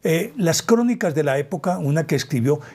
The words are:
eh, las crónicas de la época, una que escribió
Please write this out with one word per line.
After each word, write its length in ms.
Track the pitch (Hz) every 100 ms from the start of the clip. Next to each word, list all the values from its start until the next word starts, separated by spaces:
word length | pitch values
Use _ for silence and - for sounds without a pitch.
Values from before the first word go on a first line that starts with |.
eh, 300 | 185 165 208 269
las 240 | 170 160
crónicas 520 | - 233 240 240 185 143
de 80 |
la 140 | 143 135
época, 420 | 143 175 185 180
una 280 | 151 151 151
que 80 | 143
escribió 460 | - 139 120 147 -